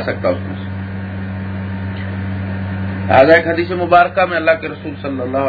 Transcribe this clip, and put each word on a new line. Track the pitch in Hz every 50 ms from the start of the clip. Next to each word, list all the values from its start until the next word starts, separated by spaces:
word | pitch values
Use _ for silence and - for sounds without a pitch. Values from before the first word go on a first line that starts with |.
| -
سکتا | - - - - -
اس | - - -
میں | - -
سے۔ | - - - - - - - 95 95 95 95 98 98 98 95 95 95 95 98 95 95 95 95 95 95 95 95 95 95 95 95 95 95 95 95 95 95 95 - - - - - - - - - - - -
لہذا | 92 - 127 135 156 165
ایک | 170 165
حدیث | 165 165 165 170 170 185 180 175
مبارکہ | 165 175 175 175 175 - 196 185 180
میں | 175
اللہ | 165 160 165 160 156
کے | 160
رسول | 151 147 - - 156 - -
صلی | - 139 139 131
اللہ | 123 127 131 135 139